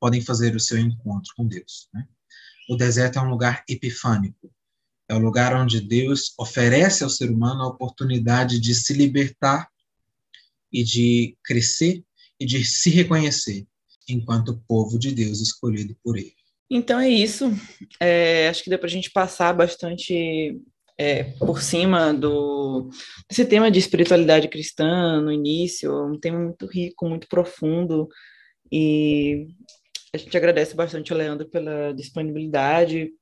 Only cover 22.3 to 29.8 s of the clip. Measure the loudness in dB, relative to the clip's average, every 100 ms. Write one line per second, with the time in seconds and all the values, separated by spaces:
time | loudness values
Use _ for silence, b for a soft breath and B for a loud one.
22.3 | 0 0 -2 -2 -4 -6 B B B -4
23.3 | 0 4 6 6 4 4 2 6 6 6
24.3 | 6 4 -4 -8 -2 0 2 2 0 0
25.3 | -2 -2 -2 -2 -4 -4 -4 -6 -6 -4
26.3 | -4 -6 -8 -8 -6 -6 -6 -6 -6 -4
27.3 | -2 -2 -2 -2 -2 0 -2 -4 B B
28.3 | B B B -6 0 2 2 2 2 0
29.3 | -4 -8 -18 -20 _